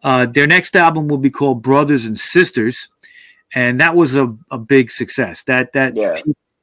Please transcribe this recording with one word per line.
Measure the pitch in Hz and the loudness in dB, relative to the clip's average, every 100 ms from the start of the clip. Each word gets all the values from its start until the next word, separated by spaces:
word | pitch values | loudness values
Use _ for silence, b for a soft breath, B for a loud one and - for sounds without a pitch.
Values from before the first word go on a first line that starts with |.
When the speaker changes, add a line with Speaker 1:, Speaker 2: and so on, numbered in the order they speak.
Speaker 1:
Uh, | 139 127 123 | 0 0 2
their | 120 147 | 2 4
next | 175 - 196 | 2 2 2
album | 170 160 151 | 2 2 -2
will | 147 | 0
be | 135 | -2
called | - 143 127 | 0 -2 -2
Brothers | 120 139 147 143 113 | 2 2 4 0 -2
and | 107 | -4
Sisters, | - 175 175 - 113 127 - _ B B B B B | 0 2 0 0 -4 -4 -10 _ B B B B B
and | 127 123 123 | -4 -2 0
that | 165 170 | 2 2
was | 160 135 | 2 2
a, | 127 110 _ | -2 -4 _
a | 131 | -14
big | 110 135 120 | 0 2 2
success. | - 113 - 113 87 | -4 -6 -6 -6 -6
That, | - 127 127 | -4 -2 -2
that | 139 131 117 | -2 -4 -2
Speaker 2:
Yeah. | 104 80 | -4 -4
Speaker 1:
peaked | 151 147 _ _ | -6 -8 _ _